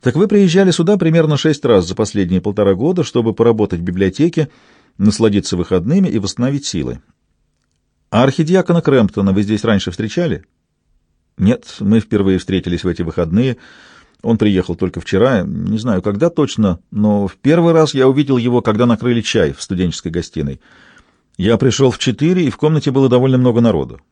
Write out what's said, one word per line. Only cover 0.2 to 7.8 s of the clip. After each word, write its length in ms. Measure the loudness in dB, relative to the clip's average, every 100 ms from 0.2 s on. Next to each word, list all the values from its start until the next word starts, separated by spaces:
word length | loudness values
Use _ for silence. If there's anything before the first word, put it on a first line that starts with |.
| 2
приезжали 440 | 4 4 4 2
сюда 260 | 2 0 2
примерно 400 | 2 2 2 2
шесть 260 | 0 0
раз 240 | 2 2 2
за 80 | -4
последние 460 | -4 -2 0 0
полтора 320 | -2 0 0
года, 300 | 2 0 -2
чтобы 300 | -2 -2 -2
поработать 460 | 2 2 2 0 -2
в 40 |
библиотеке, 640 | -6 0 -2 0 -2 0 -6 _ _ _ _ _
насладиться 600 | 0 2 2 2 -2 -4
выходными 500 | -2 -2 0 0 0
и 120 | -2
восстановить 460 | -6 -4 -2 -2 -6
силы. 340 | -6 -6 -8 _ _ _ _ _ _ _ _